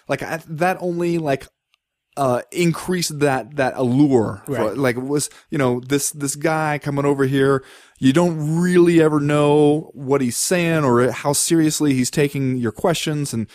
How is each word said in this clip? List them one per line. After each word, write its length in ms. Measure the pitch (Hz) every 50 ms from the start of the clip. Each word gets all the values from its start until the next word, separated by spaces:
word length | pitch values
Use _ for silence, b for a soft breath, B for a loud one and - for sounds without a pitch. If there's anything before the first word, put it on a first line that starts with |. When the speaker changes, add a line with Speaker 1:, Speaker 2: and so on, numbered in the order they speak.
| B B
Speaker 1:
Like, 120 | 139 131
I, 200 | - - 156 165 -
that 300 | 165 165 147 175 185 185 180
only, 360 | 180 180 175 170 175 175 170
like, 300 | 170 160 147 139 - - - _ _ _ _ _ _ _ _ _ _ _ _ -
uh, 240 | - 139 131 123 117 - -
increased 680 | - 170 175 170 156 - - - 180 180 165 - 156 143
that, 380 | 147 143 131 131 110 110 147
that 160 | 143 131 123 -
allure. 640 | - 135 120 123 135 147 143 135 120 104 98 95 98 -
For, 40 | - 139
Speaker 2:
Right. 220 | 117 110 107 98
Speaker 1:
like, 220 | 131 143 127 117
it 60 | 123 131
was, 260 | 135 143 147 139 - B B B B
you 60 | 165 151
know, 220 | 135 127 123 123
this, 280 | 123 127 139 143 - -
this 260 | - 151 143 139 -
guy 440 | 147 147 165 156 156 156 151 147 143
coming 260 | - 147 139 139 139
over 200 | 143 143 139 139
here, 380 | 131 139 139 135 139 139 135 - B B B B B B B
you 120 | 131 131
don't 480 | 135 170 175 175 165 156 147 151 160 165
really 400 | 175 180 180 180 175 175 175 165
ever 200 | 156 156 151 151
know 720 | 143 143 147 147 147 147 147 151 151 147 147 156 160 - -
what 280 | - 143 127 139 139
he's 140 | 131 120 -
saying 480 | - - - 185 175 170 165 165 160 147
or 280 | 131 120 120 123 127
how 220 | 110 - - 147 139
seriously 600 | - - - 170 165 156 156 151 - 151 147 135
he's 160 | 127 127 -
taking 480 | - 165 147 143 - 139 135 127 131
your 140 | 127 120 110
questions. 600 | - - - 190 165 - - 160 151 147 143 - -
And, 100 | 113 110 -